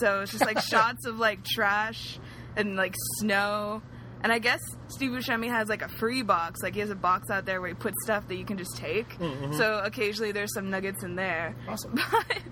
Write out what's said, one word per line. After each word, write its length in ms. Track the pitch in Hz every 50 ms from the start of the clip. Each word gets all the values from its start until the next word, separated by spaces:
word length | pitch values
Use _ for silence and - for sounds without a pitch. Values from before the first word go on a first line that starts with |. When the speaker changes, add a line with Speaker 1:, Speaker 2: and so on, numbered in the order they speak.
Speaker 1:
so 220 | 240 202 196 196
it's 100 | 196 202
just, 120 | - 220 262
like, 140 | 226 214 -
Speaker 2:
<laughs> 80 | - -
Speaker 1:
shots 380 | 285 226 220 233 233 - -
of, 100 | 247 226 220
like, 240 | 226 220 208 185 196
trash 760 | - - 220 214 202 202 208 214 220 226 - - - - - - - - - - - -
and, 180 | 214 208 208 190
like, 220 | 190 190 185 185 - - - - -
snow. 640 | 208 214 196 202 202 208 208 208 208 208 214 220 - - - - - - - -
And 100 | - 220
I 60 | 233 233
guess 220 | 220 240 269 320 - - - - - -
Steve 220 | - - 269 262
Buscemi 360 | 240 254 233 262 240 226 226 240
has, 200 | 240 226 220 208
like, 140 | 214 -
a 60 | - -
free 340 | - - 226 226 254 262
box. 380 | 247 196 190 170 165 165 - -
Like, 100 | - 185 185
he 60 | 208
has 80 | 208 208
a 60 | 202
box 340 | 190 175 180 185 196 - -
out 140 | 208 196 -
there 160 | 190 190 185
where 80 | 180 175
he 60 | 185
puts 280 | - - 220 196 -
stuff 240 | - - 214 208 - -
that 80 | 185
you 100 | 185 180
can 100 | 202 208
just 180 | 185 175 180 -
take. 300 | - - 147 170 208 240 - - -
Speaker 2:
Mm-hmm. 340 | 175 160 135 139 139 139
Speaker 1:
So 280 | 151 151 226 214 214 208 196
occasionally 480 | 214 208 - 208 202 214 208 226 208
there's 200 | 202 208 202 208 -
some 160 | 226 196 190
nuggets 340 | 190 190 190 196 190 - 196
in 100 | 180 175
there. 380 | 180 190 185 170 160 170 160 - - - -
Speaker 2:
Awesome. 260 | 220 214 - - -
Speaker 1:
<laughs> 160 | - - -
But 280 | 370 466 - - 480 - - -